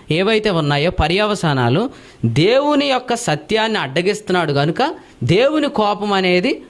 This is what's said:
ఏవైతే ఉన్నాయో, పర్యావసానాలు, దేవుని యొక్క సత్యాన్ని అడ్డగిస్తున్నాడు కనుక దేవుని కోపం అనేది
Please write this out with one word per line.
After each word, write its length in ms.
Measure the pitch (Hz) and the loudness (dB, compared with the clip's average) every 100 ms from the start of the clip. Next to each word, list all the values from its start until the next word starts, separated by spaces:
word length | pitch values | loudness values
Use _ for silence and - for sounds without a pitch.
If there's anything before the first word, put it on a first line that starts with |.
| - | -4
ఏవైతే 380 | 156 190 220 214 | 0 2 0 0
ఉన్నాయో, 420 | 170 147 143 156 | 0 0 0 0
పర్యావసానాలు, 1000 | 185 156 180 214 202 165 139 120 139 247 - - - 117 | 0 0 0 0 0 0 0 2 0 -2 -6 -20 -6 -2
దేవుని 600 | 117 175 262 294 294 285 | 2 2 2 2 2 0
యొక్క 300 | 254 254 233 | -2 -2 -4
సత్యాన్ని 640 | - 147 - 220 220 214 | -2 -4 -2 -2 0 -2
అడ్డగిస్తున్నాడు 760 | 147 135 180 202 - 185 160 | -2 -2 -2 -2 -2 -2 0
కనుక 400 | 139 147 160 277 - - - | 0 0 0 -2 -4 -14 -8
దేవుని 460 | 123 180 269 311 285 | 0 2 4 2 -2
కోపం 440 | - 208 202 208 | 0 -2 -2 -2
అనేది 480 | 196 185 180 208 - - | 0 2 0 0 -4 -6